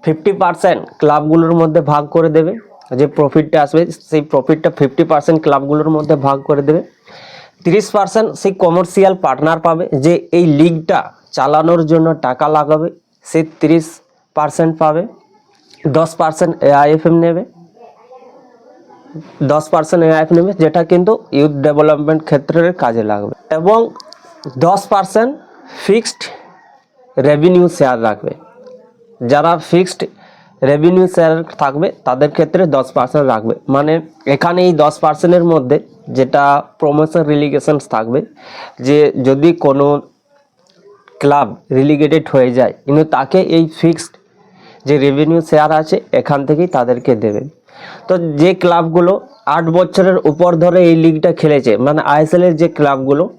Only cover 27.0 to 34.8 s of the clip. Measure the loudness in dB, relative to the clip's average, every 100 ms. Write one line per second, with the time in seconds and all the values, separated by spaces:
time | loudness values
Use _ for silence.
27 | _ -2 0 2 2 2 2 0 -2 0
28 | -2 -4 -8 -12 -20 -20 -20 -20 _ _
29 | _ _ -2 0 2 -2 0 0 0 -6
30 | -10 _ _ _ _ _ 0 2 2 2
31 | 2 2 0 0 -6 -4 -4 -2 -6 -4
32 | -6 -2 -2 0 -2 0 0 0 -2 -4
33 | -2 0 0 -2 -2 -6 -2 -2 0 -2
34 | -4 _ -4 -2 0 2 0 4